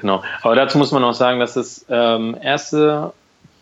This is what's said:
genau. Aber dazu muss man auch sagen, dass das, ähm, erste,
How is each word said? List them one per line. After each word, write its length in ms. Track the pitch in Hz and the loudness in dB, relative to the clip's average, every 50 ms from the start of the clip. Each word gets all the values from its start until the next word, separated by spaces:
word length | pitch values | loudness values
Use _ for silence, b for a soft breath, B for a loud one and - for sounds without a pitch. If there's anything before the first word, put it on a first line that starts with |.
genau. 220 | - 101 98 95 B B B B | -2 -2 -2 -2 B B B B
Aber 140 | B 117 117 | B 2 2
dazu 240 | 131 135 - - 147 | 4 2 2 2 2
muss 120 | 139 - | 2 2
man 120 | 156 135 123 | 2 2 2
auch 100 | 120 113 | 2 2
sagen, 260 | - 127 123 127 123 | 2 2 2 2 0
dass 140 | 123 117 - | -2 -2 -2
das, 320 | 127 117 - - - - - | -6 -6 -6 -10 -18 -8 -4
ähm, 460 | 127 117 117 117 113 113 113 113 117 - | 0 2 2 2 2 0 -2 -6 -8 -6
erste, 720 | - 139 139 143 - - 151 151 151 151 151 147 160 175 - _ _ _ _ _ _ - _ _ | -4 -4 -2 -2 -4 -4 0 2 2 2 2 0 -4 -8 -12 _ _ _ _ _ _ -20 _ _